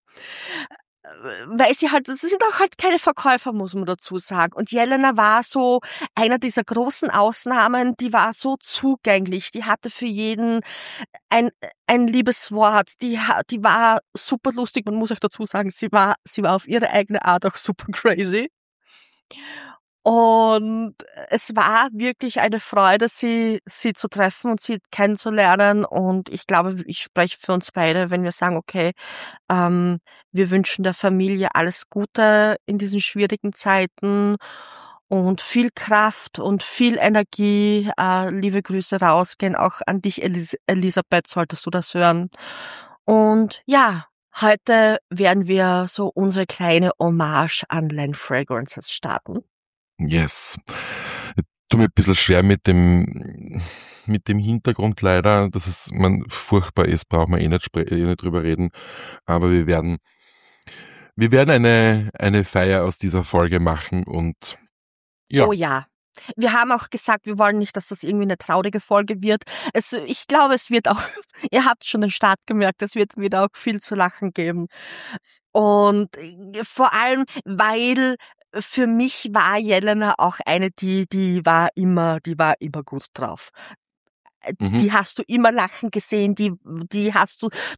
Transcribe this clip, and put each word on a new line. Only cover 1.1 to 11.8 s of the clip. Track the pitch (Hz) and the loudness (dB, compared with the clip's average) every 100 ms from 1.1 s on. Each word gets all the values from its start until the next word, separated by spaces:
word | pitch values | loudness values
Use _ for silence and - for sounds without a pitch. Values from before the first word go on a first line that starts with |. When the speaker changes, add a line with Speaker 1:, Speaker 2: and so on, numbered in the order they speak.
| 78 127 95 127 | -16 -14 -14 -10
Speaker 1:
weil | 226 247 | -4 -2
sie | - 311 | -2 0
halt, | 294 262 | -2 -4
das | 269 | -8
sind | 330 381 453 | -4 -2 -2
auch | - | 0
halt | 392 - | -2 0
keine | 370 339 | -2 0
Verkäufer, | - 294 277 254 - | 0 0 0 0 0
muss | 214 190 | -6 -6
man | 185 180 | -6 -6
dazu | 180 - 185 | -8 -8 -10
sagen. | - 185 170 | -6 -2 -2
Und | - 220 | -2 -6
Jelena | 240 233 269 269 226 | -2 0 2 2 4
war | 214 220 | 4 4
so | 247 269 247 247 - - 302 | 0 0 2 0 -2 -12 -10
einer | - 226 247 | -2 0 0
dieser | 254 233 | -2 -4
großen | - 233 247 - 311 | -4 -2 -4 -4 -2
Ausnahmen, | - 208 233 247 247 220 247 254 240 | 2 2 0 -2 2 2 2 -2 -2
die | 247 | -2
war | 214 202 | 0 0
so | 226 269 269 | -2 -4 -6
zugänglich, | - - 269 262 220 196 190 185 - | -6 -4 -2 -2 0 0 0 -6 -8
die | 214 | -10
hatte | 220 214 240 | -4 -4 -6
für | - 240 | -10 -8
jeden | 202 220 220 233 226 - - - - 240 - _ | -4 -4 -2 -2 -2 -6 -18 -18 -16 -18 -20 _
ein, | 233 240 _ - _ | 0 0 _ -18 _